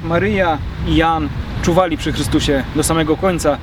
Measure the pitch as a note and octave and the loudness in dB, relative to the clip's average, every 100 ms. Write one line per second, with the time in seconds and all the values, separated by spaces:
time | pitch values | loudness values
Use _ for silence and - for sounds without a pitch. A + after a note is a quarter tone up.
0 | D#3+ E3+ G3 G3+ F3+ D3+ - - - D#3 | 0 0 2 2 0 0 -4 -6 0 2
1 | D#3+ E3 D3 - - - - E3+ F#3 D3+ | 2 0 -2 -4 -6 -2 2 2 2 0
2 | D#3+ C3+ C#3+ D#3 C3+ C#3 A#2+ D3+ C#3+ E3 | -4 -4 0 0 2 0 0 -2 0 0
3 | D#3 D3+ F#3+ E3+ D3+ C#3 | 2 2 0 0 0 -2